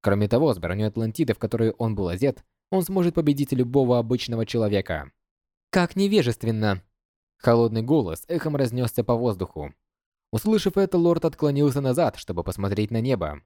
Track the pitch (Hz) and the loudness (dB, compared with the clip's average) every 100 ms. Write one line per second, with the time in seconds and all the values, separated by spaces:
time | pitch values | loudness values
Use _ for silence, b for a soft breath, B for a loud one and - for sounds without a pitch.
0 | - 101 104 120 156 98 82 95 107 117 | 0 0 2 2 2 0 -4 -2 -4 -2
1 | 113 107 139 110 110 113 113 - 113 101 | -4 -2 -2 -2 -4 0 -2 0 -4 -2
2 | 90 92 139 - _ _ _ 190 175 190 | -4 0 -2 -2 _ _ _ -2 -2 0
3 | 175 170 151 143 143 131 123 139 127 123 | 0 2 0 0 0 0 2 2 4 2
4 | 113 123 - 117 113 120 107 101 - 80 | 2 -2 -2 -4 -2 0 2 0 -2 -6
5 | 69 _ _ _ _ _ _ 190 175 190 | -8 _ _ _ _ _ _ 0 0 0
6 | 202 208 120 113 117 110 107 95 _ _ | 2 4 2 0 -4 0 0 -2 _ _
7 | _ _ _ _ - 117 117 113 117 156 | _ _ _ _ 2 4 4 0 0 0
8 | 98 80 - 170 156 147 127 123 120 - | 0 -6 -4 -4 -2 -2 -2 0 -2 -2
9 | 120 117 123 95 92 - 73 - _ _ | 0 0 0 -2 -6 -8 -14 -14 _ _
10 | _ _ _ 107 208 220 196 196 190 180 | _ _ _ -4 2 2 2 0 2 2
11 | 170 165 165 - 151 139 147 131 135 127 | 2 2 0 0 0 2 2 2 0 2
12 | 147 - - 87 82 90 98 98 107 113 | 0 -2 -10 -6 -6 -4 -4 -2 -2 -2
13 | 123 120 78 73 | 0 -2 -2 -8